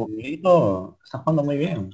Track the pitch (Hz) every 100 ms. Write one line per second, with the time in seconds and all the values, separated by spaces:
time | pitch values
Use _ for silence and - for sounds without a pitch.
0 | 110 107 123 160 185 175 113 92 92 -
1 | _ 131 - 156 143 143 151 110 95